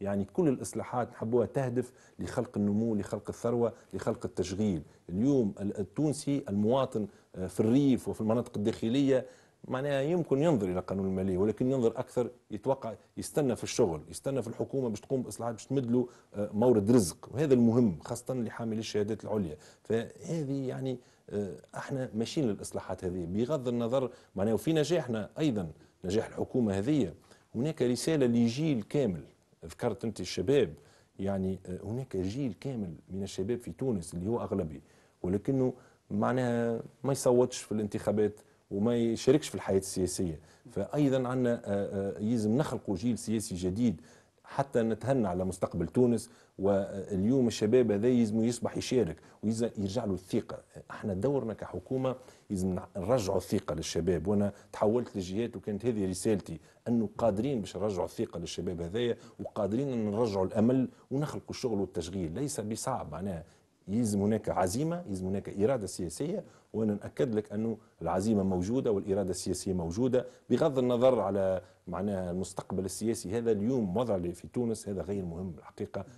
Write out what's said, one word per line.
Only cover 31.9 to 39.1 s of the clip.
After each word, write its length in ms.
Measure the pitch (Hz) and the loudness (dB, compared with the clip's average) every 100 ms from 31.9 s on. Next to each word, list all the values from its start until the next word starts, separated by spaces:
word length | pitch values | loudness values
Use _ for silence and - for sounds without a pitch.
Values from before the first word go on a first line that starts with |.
| 120 135 95 | -8 -6 -4
جيل 380 | 92 120 135 92 | -4 -2 -6 -6
كامل 340 | 139 123 92 73 - | -8 -6 -6 -8 -10
من 120 | 92 | -8
الشباب 360 | 98 - 98 120 | -8 -6 -4 -4
في 140 | 87 | -6
تونس 420 | 82 131 101 82 | -6 -2 -2 -4
اللي 160 | 85 92 | -6 -2
هو 100 | 117 | -2
أغلبي، 420 | 101 98 80 71 - - _ _ | -2 -2 -2 -6 -16 -20 _ _
ولكنه 500 | 90 101 120 135 127 - - _ - | 0 0 2 2 2 0 -14 _ -6
معناها 720 | 101 117 127 127 120 117 113 - _ | 0 2 2 2 2 0 -2 -6 _
ما 80 | 131 | -2
يصوتش 460 | 135 131 123 123 - | 2 4 6 6 2
في 140 | - | -4
الانتخابات 680 | 107 104 110 - 104 104 - - _ - | -2 -2 -2 0 2 2 0 -20 _ -6
وما 260 | 98 113 120 | 0 2 4
يشاركش 520 | 117 | 2